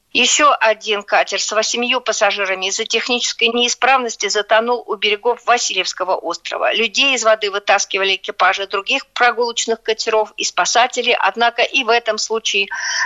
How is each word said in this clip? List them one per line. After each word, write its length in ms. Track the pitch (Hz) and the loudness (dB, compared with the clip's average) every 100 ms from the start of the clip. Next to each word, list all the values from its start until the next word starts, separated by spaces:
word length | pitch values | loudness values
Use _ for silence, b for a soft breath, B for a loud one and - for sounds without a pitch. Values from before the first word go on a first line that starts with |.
| _ | _
Ещё 420 | - 240 - 294 262 | 0 2 4 4 4
один 440 | 226 214 220 202 | 2 0 -2 -4
катер 360 | 202 196 185 196 | 0 0 0 -2
с 120 | - | -2
восемью 500 | 214 220 233 240 254 | 0 0 0 0 -2
пассажирами 680 | 247 214 208 196 190 190 190 | -2 0 0 0 -2 -2 -4
из-за 180 | 196 220 | -4 -2
технической 640 | 226 - 240 - - 233 | -2 0 -2 -2 0 0
неисправности 800 | 233 240 - 247 269 240 - 208 | 2 0 2 2 2 0 -4 -2
затонул 540 | 208 202 220 233 247 - | -2 2 2 2 -2 -4
у 80 | 202 | -4
берегов 500 | 208 202 226 240 - | -2 -2 -2 -2 0
Васильевского 680 | 240 - 185 180 - 185 185 | 0 0 -4 -4 -4 -2 -2
острова. 580 | - 170 - - 127 | -4 -8 -8 -4 -2
Людей 400 | 165 226 220 277 | 0 -2 0 0
из 100 | 254 | 2
воды 280 | 220 220 208 | 2 2 0
вытаскивали 640 | 196 202 202 - 196 190 190 | -2 0 0 0 -2 -2 -2
экипажи 500 | - - 185 196 196 | -6 0 0 0 -2
других 400 | 202 196 269 - | -6 -2 -4 -4
прогулочных 760 | - 247 220 240 233 - 226 | 0 2 2 -2 -2 -2 -2
катеров 480 | - 220 - 220 214 - | -2 -4 0 0 0 -4
и 60 | |
спасатели, 720 | - - 175 247 254 254 240 220 | -4 -2 0 2 2 0 -2 0
однако 420 | 190 226 233 233 | 0 2 0 2
и 220 | - 269 | -2 0
в 60 | 226 | 2
этом 280 | 233 233 214 | 2 0 -4
случае 500 | - 220 - 202 196 B B B | -2 -4 -2 -2 -2 B B B